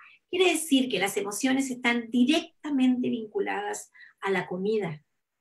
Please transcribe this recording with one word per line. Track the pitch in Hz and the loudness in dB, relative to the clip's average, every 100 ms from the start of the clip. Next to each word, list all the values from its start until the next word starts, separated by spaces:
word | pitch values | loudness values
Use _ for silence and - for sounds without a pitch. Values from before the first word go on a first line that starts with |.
| - - _ | -20 -20 _
Quiere | 359 370 | 2 2
decir | 311 - 269 254 | 2 2 2 2
que | 185 | 0
las | 196 208 | -2 -2
emociones | 196 202 262 269 262 | -4 -2 0 0 0
están | 247 240 240 226 | -2 0 0 0
directamente | 247 247 330 - _ 302 269 254 247 254 | 2 4 4 -2 _ -4 2 2 2 0
vinculadas | 233 214 202 202 196 208 208 - - - _ | -4 -4 -4 -2 -4 -6 -8 -12 -20 -20 _
a | 196 | -2
la | 185 165 | -2 -2
comida, | 185 202 220 175 151 _ _ _ _ | -4 0 0 -2 -8 _ _ _ _